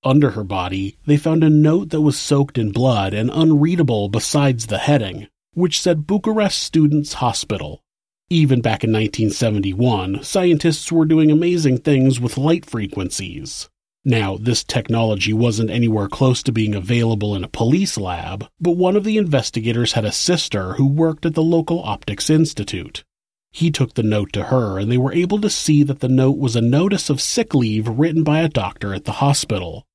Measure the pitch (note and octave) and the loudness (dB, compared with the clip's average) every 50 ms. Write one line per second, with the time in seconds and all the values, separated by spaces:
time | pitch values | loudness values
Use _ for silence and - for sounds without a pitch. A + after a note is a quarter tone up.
0 | - C3+ C3 D3 D3 C3 - A2+ G#2 F#2 G2 F#2+ F2+ F2+ F#2+ F#2+ F#2+ G2 - _ | 0 4 4 4 4 4 0 -2 -8 -6 -4 -4 -4 -4 -4 -6 -6 -6 -8 _
1 | - - D3 D3 - E3 D#3+ E3+ D#3+ D#3 D3+ D3+ D3+ D3+ D#3 F3 G3+ E3 E3 D#3 | -2 0 0 2 2 2 2 4 4 6 6 6 6 6 4 2 0 -2 -2 0
2 | D3+ D3+ C3+ - - - D3 C#3 C#3 C#3 - B2+ A2+ G#2 G2 A2+ B2 C3 B2 G#2+ | 2 2 0 0 -2 0 0 0 0 0 -2 -4 -4 -2 0 0 2 2 2 2
3 | G2 G2 G2+ G#2 A2+ B2+ C3 D3+ E3 D#3+ D#3 D3 D3 E3 F3+ E3+ D#3+ C3+ A#2+ G#2+ | 0 -2 -2 -2 -2 -2 0 2 4 4 4 4 4 2 2 2 2 2 2 0
4 | G2+ G2+ G2+ A2+ - - - D3 C#3+ C#3 B2+ A#2 A2+ A2 G#2 F#2+ - - D3 C#3 | -2 -2 -2 -2 -4 0 0 2 2 2 0 0 -4 -6 -6 -4 0 2 2 2
5 | A2+ F#2+ F#2 - G#2+ - _ _ _ _ _ E3 F3+ F3+ D#3 - - F#3 F3 D#3+ | 0 -2 -8 -12 -14 -16 _ _ _ _ _ -2 0 0 0 0 0 0 0 0
6 | D3 D3+ G3 G#3+ - A3 G#3+ A3 G#3+ G3 - - - - - E3 D#3 D3 D3 D3+ | 0 -2 -2 -2 0 0 0 0 0 0 -2 -4 -8 -2 2 4 4 4 4 2
7 | D3 D3 - - C3+ A#2+ G#2+ - - - G#2+ F#2 D2+ D2 D2 - _ _ _ _ | -2 -2 -6 -4 -2 -2 -2 -4 -6 -6 -6 -8 -8 -10 -12 -16 _ _ _ _
8 | _ _ _ _ _ _ F3 E3 D#3 C#3 C3 A#2+ A#2 A#2 A2 A2+ - A2+ A2 A2 | _ _ _ _ _ _ 2 4 4 4 4 2 2 0 -2 -2 0 0 0 0
9 | A2 G#2 - - A2 G#2+ G2 - B2 A2+ G#2+ G#2 G2 F#2+ F#2 F#2+ B2 B2 A#2 G2+ | 0 -2 -2 -2 -2 -2 0 0 -2 0 0 0 -2 -2 -2 0 2 2 2 0
10 | F2+ F#2 G2 - - - - G3 F3+ F3+ E3+ D3 - E3+ D#3 - - - E3+ E3 | -2 -4 -6 -6 -6 -4 -2 2 4 4 2 4 2 0 0 0 -4 -2 0 2
11 | D#3+ D#3 D#3+ D#3+ D#3 D3+ D3+ D#3 E3 E3+ F3+ F3 D#3 C#3+ B2+ B2 - - D3 C3+ | 2 4 4 4 4 4 4 4 2 2 0 2 2 2 0 2 2 2 2 4
12 | C3 C3+ C3 A#2 A#2+ A#2+ - - C3+ D#3 E3+ E3+ - - - A#2 G#2+ G2 - G2+ | 4 4 2 2 -2 -4 -4 -2 0 0 0 0 -2 -8 -8 -6 -6 -6 -6 -6
13 | F#2+ F2 - - G2 F#2 - - - C2+ - - - _ _ _ _ _ _ _ | -8 -6 -6 -8 -10 -10 -12 -14 -14 -14 -14 -14 -16 _ _ _ _ _ _ _
14 | _ C#3 A#2+ A2+ G#2+ G2 G2 F#2+ A2 A#2+ A#2+ - - _ - C3+ A2 - A#2 A#2 | _ -2 -2 0 0 -2 -4 -4 -2 -2 -2 -2 -4 _ -4 -4 -2 0 0 0
15 | A#2 A2+ G#2+ G2 F#2+ G#2+ G#2+ A2 A#2+ A#2+ A2 G#2 A#2 G#2+ - A#2+ A#2+ A#2 A2 G#2+ | 2 0 0 -2 -2 -2 0 2 2 0 0 0 -2 -2 0 0 0 2 2 0
16 | G2+ F#2+ - - C#3 C3 B2 - - A#2+ A2+ A2+ A2 G#2+ G#2 G2+ F2+ F#2 A#2+ A#2+ | -2 -4 -2 0 2 2 2 0 -2 -2 -2 -2 -2 -2 -2 -6 -4 -2 0 0
17 | A#2 A2+ A2+ G#2 G#2 G#2 G#2 F#2+ F2+ - _ - A#2 A#2 C#3 F3+ G3 F3+ - - | 2 0 0 -2 -2 -4 -4 -4 -6 -10 _ -2 0 2 2 2 0 -2 -4 -6
18 | G2+ F#2 F2+ E2+ D2+ D2+ - G#2 G#2+ - _ _ E3 F3+ E3+ F3+ F3+ F3+ F#3+ G#3 | -6 -6 -6 -8 -8 -10 -10 -10 -12 -14 _ _ 0 0 2 2 2 2 2 2
19 | G3 A3 G#3+ G#3+ G#3 E3+ D3 C3 A2+ - - A#2 A2 A#2 A#2 A#2 A#2+ A2+ - A#2+ | 0 0 0 0 0 2 0 0 -2 -2 -6 -4 -4 -2 -2 0 0 0 0 -2
20 | G#2+ G#2 - - - - F3+ E3+ - - - G#2 F#2+ F#2 - - C#3 C#3 C#3 D3+ | -2 -2 -4 -4 -2 0 0 -2 -2 -4 -4 -6 -4 -6 -2 0 2 2 2 2
21 | E3 D#3+ D#3 D#3 - E3 D#3 E3 D#3 E3 E3+ E3 D#3+ - E3 E3+ F3 - G#2 - | 0 0 -2 -2 -4 -4 -2 0 0 2 2 0 0 0 -4 -4 -4 -6 -8 -8
22 | - - G2+ - - - D#3 D#3 E3 D3+ - - G#2 - - F#2 E2 - - - | -6 -8 -8 -6 0 2 4 4 4 2 0 -6 -8 -8 -8 -10 -10 -10 -16 -18
23 | - _ _ _ _ _ _ _ _ _ _ - D#3+ E3+ D3+ - C#3 - _ - | -20 _ _ _ _ _ _ _ _ _ _ -2 -2 -2 0 0 -2 -2 _ -2
24 | A2+ G#2+ G#2+ G#2+ G2+ - - G2+ - - C3 C3 A#2+ G#2 F#2+ F#2+ G2+ G#2+ B2 B2+ | -2 0 0 -2 -2 -4 -6 -8 -4 0 0 0 0 0 -2 -4 -2 0 0 0
25 | B2 C3+ - E3+ F3+ F3+ G3+ G#3 G#3 G3+ - - - - D#3 D3 D3 C#3+ C3+ - | 0 0 0 0 0 0 -2 -2 -2 -2 -2 -2 0 2 4 4 4 2 0 -4
26 | - C3 C3 C3 C3 C3+ C#3 - C#3 B2+ A2+ A#2 A2+ A#2 B2 C#3+ E3+ G3+ G3+ - | 0 2 2 4 4 2 2 0 -2 -2 0 2 2 2 2 2 2 2 0 -2
27 | - - D3 B2+ - - - - A3+ A3 - C#3+ A#2+ A2 G#2+ A2 G#2+ A#2 A2 A#2+ | -2 -2 -4 -2 -2 -4 -2 -2 -2 0 0 0 0 2 0 -2 -2 -4 -2 0
28 | D3+ E3+ D#3+ D#3+ D#3 D3 D3 D#3 E3 D#3 D3+ A#2+ G2 F#2 - - - G2+ G2 F#2 | 0 0 2 0 2 2 2 2 0 0 0 -2 -4 -4 -8 -8 -8 -8 -8 -6
29 | - - G#2 - C#3 C#3+ C#3+ - - - - F#2+ F2+ F2 D#2 - - _ | -8 -8 -4 -2 0 0 0 0 -2 -4 -6 -6 -6 -8 -12 -14 -16 _